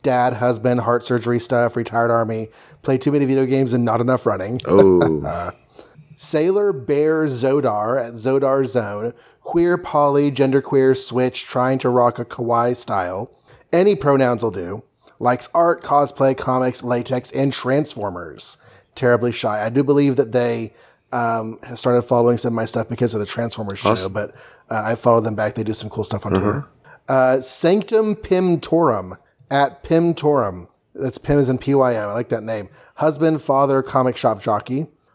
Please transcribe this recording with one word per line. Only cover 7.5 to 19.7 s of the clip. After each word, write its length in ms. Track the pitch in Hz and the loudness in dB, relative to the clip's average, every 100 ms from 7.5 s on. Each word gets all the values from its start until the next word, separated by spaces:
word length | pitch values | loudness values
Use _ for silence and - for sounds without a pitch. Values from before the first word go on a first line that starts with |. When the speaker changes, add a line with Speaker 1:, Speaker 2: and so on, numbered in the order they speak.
| 139 131 104 110 131 | 2 0 0 0 -2
Speaker 1:
at 100 | 117 | -4
Zodar 520 | 117 120 135 135 139 127 | -4 0 2 4 2 2
Zone. 480 | 123 104 104 117 - _ _ | -2 -2 -6 -8 -8 _ _
Queer, 360 | - 170 170 175 | -4 0 2 0
poly, 540 | - 151 143 143 143 | 0 0 2 2 2
genderqueer, 640 | 131 135 135 135 139 131 127 | 2 2 2 2 2 4 2
switch, 500 | - 120 127 - - | 0 -2 -2 -2 -6
trying 320 | 127 127 131 | -2 0 0
to 100 | 127 | 0
rock 300 | 123 120 117 | 4 2 0
a 60 | 117 | -10
kawaii 500 | - 117 117 120 123 | -6 0 2 0 -2
style. 560 | - 101 90 95 123 _ _ - - | -4 -4 -4 -6 -10 _ _ -20 -2
Any 220 | 165 196 196 | 2 4 2
pronouns 480 | 147 135 127 117 | 2 4 4 2
will 80 | 113 | -2
do. 320 | 95 87 107 - _ _ - | -4 -8 -10 -14 _ _ -4
Likes 300 | 120 127 - | 0 0 0
art, 300 | 170 170 170 | 2 2 0
cosplay, 520 | - 147 143 - 135 135 | 0 0 0 0 0 0
comics, 460 | - 127 127 - | -2 -2 -2 -2
latex, 480 | 123 120 117 127 - | -2 -4 -2 -4 -4
and 200 | 131 139 | -2 -2
Transformers. 1080 | - 127 139 147 113 101 90 80 - - - - - _ - | -2 -2 0 -2 -4 -6 -8 -12 -12 -12 -12 -18 -20 _ -2
Terribly 360 | 123 120 120 | 0 2 -2
shy. 320 | 113 110 107 | -4 -4 -4
I 60 | |
do 140 | 110 | -2